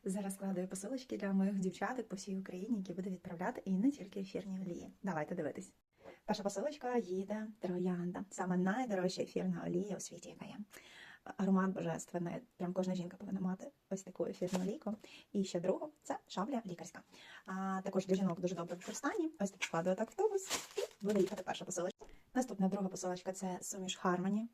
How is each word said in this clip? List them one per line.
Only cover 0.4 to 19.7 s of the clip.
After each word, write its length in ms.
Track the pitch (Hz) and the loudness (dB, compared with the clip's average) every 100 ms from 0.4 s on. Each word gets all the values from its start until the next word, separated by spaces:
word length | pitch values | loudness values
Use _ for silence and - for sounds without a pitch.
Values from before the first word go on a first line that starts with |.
| 196 185 185 | -2 0 -2
посилочки 500 | 190 208 262 - 214 | -4 -4 -6 -4 -2
для 160 | 202 | 2
моїх 260 | 196 190 196 | 4 6 4
дівчаток 480 | 185 180 202 254 220 | 0 0 -2 -2 -4
по 80 | 190 | -6
всій 220 | 202 190 | -4 -4
Україні, 400 | 190 180 214 226 | -4 -6 0 0
які 160 | 190 | 0
буду 160 | 180 190 | -4 -2
відправляти, 520 | 180 180 170 185 247 - | -4 -6 -2 -2 -2 0
і 120 | 185 | 4
не 140 | 254 | 4
тільки 280 | 285 185 - | 4 -6 -8
ефірні 400 | 190 - 196 190 | -4 -6 -4 -6
олії. 320 | 180 170 - - | -4 -6 -10 -6
Давайте 320 | - 165 151 175 | -2 0 0 -2
дивитись. 380 | 147 - - _ _ _ - - - | -2 -4 -12 _ _ _ -20 -16 -2
Перша 180 | 208 | 0
посилочка 540 | 196 196 294 294 247 247 | 0 0 -2 -2 0 0
їде 500 | 180 185 196 214 214 - | 2 -2 0 -2 -4 -4
троянда. 640 | 190 180 185 180 175 180 202 | -2 2 2 2 0 -2 -6
Саме 280 | - 185 180 | -4 2 4
найдорожча 640 | 185 214 254 196 180 - | 4 4 2 4 2 2
ефірна 420 | - - 185 170 170 | -2 0 0 0 0
олія 300 | 175 202 180 | 0 0 -4
у 20 | |
світі, 300 | - - - | -6 -10 -14
яка 160 | - - | -14 -12
є. 120 | - 208 - - - - - - - | -10 -12 -14 -18 -18 -18 -16 -12 0
Аромат 340 | 190 190 190 | 6 6 6
божественний. 600 | 190 170 160 - 175 170 165 - _ | 2 0 -2 -2 -2 -2 -4 -8 _
Прям 160 | 180 | -2
кожна 220 | 185 185 185 | 2 2 0
жінка 220 | 175 - | -2 -6
повинна 220 | 202 190 | -4 -2
мати 320 | 185 190 285 _ _ | 0 -2 -6 _ _
ось 140 | 190 | -6
таку 220 | - - - | -6 -4 -4
ефірну 340 | 196 180 185 | -2 0 0
олійку. 360 | 185 269 - 220 - - - | 0 -2 -4 -6 -8 -20 -4
І 120 | 202 | 0
ще 160 | 196 180 | 2 2
другу, 300 | 175 311 302 - | 2 2 0 -10
це 140 | - 285 _ | -6 -6 _
шабля 340 | - 214 262 196 | -2 0 0 -4
лікарська. 360 | 170 180 - - - - - - | -8 -10 -14 -18 -20 -18 -18 -6
А, 360 | 190 190 190 | -2 0 0
також 220 | 196 190 190 | 0 0 4
для 100 | 190 | 4
жінок 260 | 190 170 | 4 2
дуже 140 | 175 175 | 0 0
добре 200 | 175 175 | -4 -6
в 40 | |
використанні. 520 | - 220 285 427 320 - | -6 -2 0 0 0 0
Ось 120 | 196 | -4
так 120 | - | -2
складую 320 | - | -2